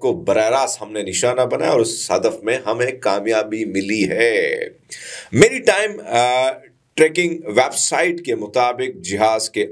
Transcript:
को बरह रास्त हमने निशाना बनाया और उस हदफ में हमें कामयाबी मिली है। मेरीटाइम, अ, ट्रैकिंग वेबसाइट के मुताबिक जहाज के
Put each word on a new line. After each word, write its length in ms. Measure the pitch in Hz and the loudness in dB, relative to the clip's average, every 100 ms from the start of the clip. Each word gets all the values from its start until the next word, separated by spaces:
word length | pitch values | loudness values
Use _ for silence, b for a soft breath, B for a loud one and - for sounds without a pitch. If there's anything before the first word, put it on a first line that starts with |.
को 120 | 131 | -2
बरह 340 | 90 87 104 110 | -2 0 2 2
रास्त 340 | 131 127 - | 2 0 -4
हमने 220 | 107 107 | -8 -8
निशाना 420 | 95 92 123 127 123 | -6 -2 0 0 0
बनाया 260 | 131 156 | 0 0
और 100 | 143 | 2
उस 260 | 110 - - | 0 -2 -2
हदफ 300 | 92 92 - 107 | 0 0 -2 -4
में 180 | 131 104 | -2 -2
हमें 340 | 117 123 131 | -2 -2 -2
कामयाबी 680 | 107 101 107 110 107 110 104 | -2 -2 0 0 0 -4 -4
मिली 360 | 95 98 107 | -4 -2 -2
है। 720 | 92 98 117 104 78 - - - - B B B B | 0 2 2 2 0 -2 -8 -12 -20 B B B B
मेरीटाइम, 580 | 113 220 262 220 196 214 | 4 4 4 2 2 0
अ, 580 | 190 80 117 123 127 131 131 - _ _ - | -4 -2 0 2 2 0 -2 -12 _ _ 2
ट्रैकिंग 360 | 156 160 175 | 4 4 0
वेबसाइट 880 | 165 - 104 135 - - 156 175 170 131 | -2 -2 2 2 0 0 2 0 0 -4
के 100 | 110 | -4
मुताबिक 680 | 104 127 123 123 127 92 | -2 2 2 0 -6 -6
जहाज 460 | 87 101 110 110 - | -6 2 2 2 -2
के 200 | 107 - | -4 -4